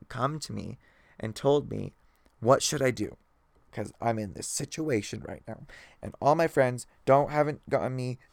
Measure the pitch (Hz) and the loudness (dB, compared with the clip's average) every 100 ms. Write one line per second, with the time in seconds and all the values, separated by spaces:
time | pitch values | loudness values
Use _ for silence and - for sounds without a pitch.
0 | - 123 131 151 - 113 92 - _ _ | -12 -4 -4 -4 -8 -8 -10 -12 _ _
1 | _ - 110 107 139 143 139 104 95 - | _ -10 -8 0 4 4 2 -6 -8 -12
2 | _ _ _ _ 113 135 - 147 131 110 | _ _ _ _ 4 4 2 0 0 0
3 | 101 - _ _ _ _ _ - 104 - | -6 -8 _ _ _ _ _ -10 -10 -4
4 | 117 110 101 - - - 143 - 156 113 | -2 -2 -4 -8 -8 -6 -6 -6 -2 0
5 | - 113 - 92 - 110 - - - _ | -2 -8 -10 -12 -12 -14 -16 -20 -20 _
6 | - - 131 160 165 - 127 123 - _ | -14 0 2 4 4 4 4 2 -10 _
7 | - 139 147 151 151 151 - 139 110 127 | 6 6 6 2 0 -2 -2 -2 0 -4
8 | 127 123 _ | -6 -8 _